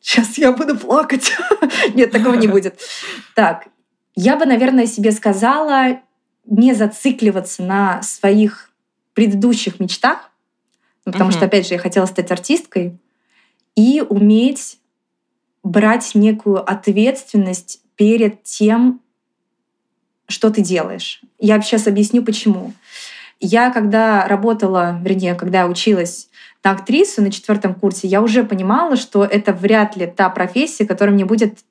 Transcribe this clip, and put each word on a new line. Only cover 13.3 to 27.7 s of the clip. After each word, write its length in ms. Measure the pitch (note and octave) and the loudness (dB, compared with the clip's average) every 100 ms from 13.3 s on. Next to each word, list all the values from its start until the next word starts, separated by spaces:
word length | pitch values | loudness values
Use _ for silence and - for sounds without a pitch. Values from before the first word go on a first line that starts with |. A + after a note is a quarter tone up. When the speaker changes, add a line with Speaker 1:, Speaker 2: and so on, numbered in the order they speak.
| _ _ _ _ | _ _ _ _
Speaker 1:
и 280 | - A3+ D4 C#4 | 2 4 2 0
уметь 760 | G3+ G#3 A3 B3+ C4+ - - _ _ _ _ _ _ _ _ | 2 4 4 2 -2 -12 -18 _ _ _ _ _ _ _ _
брать 520 | G3 F#3 G#3+ A#3+ - | -2 0 2 0 0
некую 440 | G#3+ G#3 G#3+ G#3+ G3 - | 2 2 2 -2 -2 -2
ответственность 1080 | G3 G#3 G3+ A#3 C4 - G#3 F#3 F3+ - - _ _ | -4 -2 2 0 0 -2 -2 -2 -6 -12 -20 _ _
перед 460 | G#3 A3+ G#3+ G#3+ | 2 4 0 -2
тем, 580 | - - G#3+ A#3 B3+ B3 _ _ _ _ _ _ _ _ _ _ _ _ _ | -16 -2 2 4 2 0 _ _ _ _ _ _ _ _ _ _ _ _ _
что 220 | - A3 | -2 0
ты 100 | G#3+ | 0
делаешь. 600 | F3+ F3 F#2+ C3 - - _ _ | 0 -2 -4 -8 -12 -14 _ _
Я 220 | G#3 G#3+ | 2 2
сейчас 240 | G#3 A3 G#3+ | 2 -2 0
объясню, 360 | G3+ G#3 A#3+ | 0 2 0
почему. 480 | A#3 G#3+ G#3+ F#3 F#3 - _ - - - - _ | -2 -2 -2 -2 -6 -16 _ -20 -20 -20 -20 _
Я 320 | F#3+ A3+ B3 | 0 2 2
когда 560 | B3 G#3 A3 A3 G#3+ F#3+ | 0 0 2 2 2 0
работала, 720 | G3+ A3 A3 F#3+ F#3 F3 E3+ | 0 0 0 0 0 -2 -4
вернее, 320 | F3+ G3 F#3 F3 | -4 -2 -2 -4
когда 300 | F3+ F#3 F3 | -2 0 0
училась 600 | F3 - G3 E3+ - - _ - _ | 0 0 0 0 -8 -18 _ -20 _
на 80 | G3 | -2
актрису 500 | G3 - C#4 G4+ - | -2 0 2 2 0
на 80 | G3+ | -2
четвёртом 440 | G3+ - G#3 G3+ | -2 -4 -2 -2